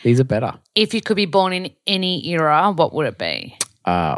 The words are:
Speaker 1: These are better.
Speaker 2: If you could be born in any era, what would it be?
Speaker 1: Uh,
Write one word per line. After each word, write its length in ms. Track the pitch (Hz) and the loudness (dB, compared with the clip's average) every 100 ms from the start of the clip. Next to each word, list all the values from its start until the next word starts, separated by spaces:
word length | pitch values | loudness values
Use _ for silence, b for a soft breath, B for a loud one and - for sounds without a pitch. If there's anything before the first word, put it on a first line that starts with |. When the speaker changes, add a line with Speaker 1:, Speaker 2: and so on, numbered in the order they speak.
Speaker 1:
These 180 | 120 123 | 2 2
are 40 | |
better. 300 | 127 107 123 - _ | 2 0 -4 -8 _
Speaker 2:
If 220 | - 214 226 | 0 0 0
you 60 | |
could 160 | - 202 | -2 -2
be 80 | 196 | 2
born 260 | 190 185 | 2 2
in 160 | 185 185 - - | -2 -6 -10 -4
any 400 | 190 185 185 - | -2 -2 -4 -4
era, 420 | 170 156 151 196 | -2 2 4 2
what 220 | 170 160 151 | 0 -2 -2
would 100 | 135 | -4
it 140 | - | -4
be? 360 | 85 60 - - - _ - | -6 -6 -10 -12 -12 _ -2
Speaker 1:
Uh, 300 | 87 80 | 0 0